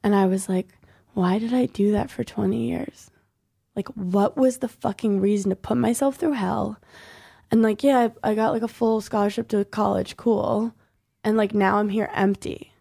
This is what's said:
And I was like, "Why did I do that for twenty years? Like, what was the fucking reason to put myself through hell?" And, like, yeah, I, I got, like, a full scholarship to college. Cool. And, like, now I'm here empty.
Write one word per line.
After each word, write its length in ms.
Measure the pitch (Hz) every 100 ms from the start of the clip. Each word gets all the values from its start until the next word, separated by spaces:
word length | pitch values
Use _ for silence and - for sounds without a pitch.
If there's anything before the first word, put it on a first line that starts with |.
And 120 | 208 202
I 100 | 190
was 240 | 190 -
like, 180 | 185 180 _ _ _ _
"Why 240 | - 180 196
did 160 | 226
I 140 | 254 247
do 240 | - 202
that 180 | 208 220
for 140 | -
twenty 440 | 226 - 196 220 233
years? 420 | - - - - _ _ _ _ _ _ -
Like, 120 | 190
what 460 | - 185 196 202 -
was 220 | 262 247
the 80 | 240
fucking 540 | - - 202 220 202
reason 280 | 196 208 196
to 40 | 185
put 220 | - 240
myself 380 | 226 233 277 269
through 180 | 330
hell?" 440 | 269 185 - 214 214 _ - - - - _ _
And, 100 | 226
like, 220 | 220 208
yeah, 260 | 277 262 233 -
I, 80 | -
I 40 | 214
got, 180 | 220
like, 100 | 233
a 40 | 226
full 320 | - 226 220
scholarship 480 | 208 214 202 202 226
to 140 | 208 202
college. 520 | - 202 190 185 -
Cool. 560 | - 214 - 208 233 - _ _ _ _
And, 140 | 220 220
like, 160 | 208
now 240 | 214 190 202
I'm 120 | 208
here 200 | 208 214
empty. 600 | - 196 196 - - - _